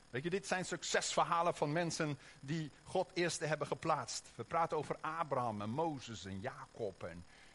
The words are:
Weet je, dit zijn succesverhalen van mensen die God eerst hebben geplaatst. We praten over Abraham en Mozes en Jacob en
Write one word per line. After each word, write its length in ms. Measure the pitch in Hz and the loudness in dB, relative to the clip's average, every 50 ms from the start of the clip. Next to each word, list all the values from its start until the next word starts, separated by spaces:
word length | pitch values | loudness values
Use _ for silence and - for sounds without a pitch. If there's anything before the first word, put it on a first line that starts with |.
| - - | -18 -4
Weet 140 | - 123 147 | -4 -2 -2
je, 60 | 175 | 0
dit 180 | 175 196 190 | -2 -2 0
zijn 180 | - 190 185 175 | 0 0 0 0
succesverhalen 920 | - 180 170 - - - 202 - - - - 156 156 160 170 170 175 156 | -2 -4 -4 -2 2 2 2 2 4 4 4 4 6 4 4 6 4 4
van 160 | - 165 147 | 4 2 2
mensen 480 | 147 170 175 165 - - 165 147 143 - - - - - | 4 2 2 2 0 0 0 0 0 -4 -8 -20 -18 -14
die 320 | - 135 165 165 156 139 - - - | -6 -4 -2 -2 -2 -6 -8 -14 -18
God 280 | - - 185 180 - - | -2 0 0 0 0 0
eerst 260 | 170 175 170 - - | 0 2 2 2 0
hebben 280 | 160 147 156 147 147 | 0 0 2 0 2
geplaatst. 640 | - - 123 - 165 156 143 120 - - - - - - | -2 -2 0 2 2 2 2 0 -4 -6 -8 -8 -10 -10
We 80 | - 113 | -10 -6
praten 340 | - 170 165 165 160 175 | 0 2 2 2 4 2
over 180 | 156 139 - 160 - | 0 0 -2 -4 -4
Abraham 600 | - 151 156 165 170 147 143 127 123 117 107 104 | -2 -4 -2 -2 0 0 2 2 2 0 0 0
en 80 | 104 107 | -2 -2
Mozes 560 | 117 151 165 165 151 131 - 117 113 95 - | 0 0 0 0 -2 -4 -8 -10 -10 -8 -8
en 140 | 95 95 98 | -6 -6 -6
Jacob 640 | 98 131 - - 135 - - - 120 101 87 - - | -6 -6 -8 -8 -14 -14 -6 -4 -4 -4 -4 -6 -8
en 220 | 90 82 87 87 - - - - - | -8 -8 -10 -12 -14 -18 -20 -20 -20